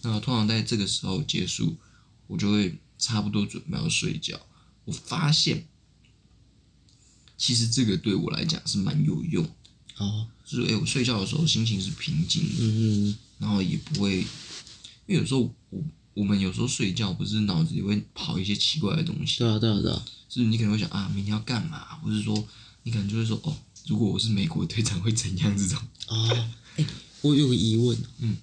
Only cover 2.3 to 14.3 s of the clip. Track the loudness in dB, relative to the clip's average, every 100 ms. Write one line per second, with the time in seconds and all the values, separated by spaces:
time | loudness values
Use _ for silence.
2.3 | -2 2 2 2 -2 _ _ -2 0 0
3.3 | 0 -2 -4 -6 -4 0 0 -2 -4 -6
4.3 | -10 -14 -20 -20 _ -10 -10 -6 -2 2
5.3 | 4 4 0 -4 _ _ _ -20 _ _
6.3 | _ -20 _ _ _ _ _ -20 _ -20
7.3 | -4 0 2 2 2 2 2 2 0 0
8.3 | -2 -2 -2 -2 -2 0 2 2 0 0
9.3 | 0 -2 -6 -20 -20 -20 -6 -4 -2 -4
10.3 | -10 -8 -2 0 0 0 0 0 0 0
11.3 | 0 2 2 2 0 -2 -6 -4 -2 0
12.3 | 0 0 0 2 4 4 4 2 -2 -8
13.3 | -6 0 0 2 -2 -2 0 2 2 -2